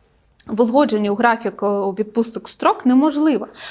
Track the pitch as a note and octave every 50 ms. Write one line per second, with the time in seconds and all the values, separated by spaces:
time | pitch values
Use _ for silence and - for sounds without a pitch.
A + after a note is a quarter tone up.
0 | _ _ _ _ _ _ _ - - - A3 G3+ B3 A3+ A#3+ C#4+ D4 A#3 A3 G#3+
1 | G#3+ G3+ G3+ G#3 A#3+ A#3 A3+ A3 A3+ G3 G3 - G3+ G3+ G3+ G3+ G3 G3 F#3+ G#3+
2 | G#3 G#3+ - A#3 A3+ A#3 - - - - - - - F4+ G#4 - - B3 B3+ C4
3 | D4 D#4 C#4 D4 D#4 D#4+ B3+ F#3+ - - - - - -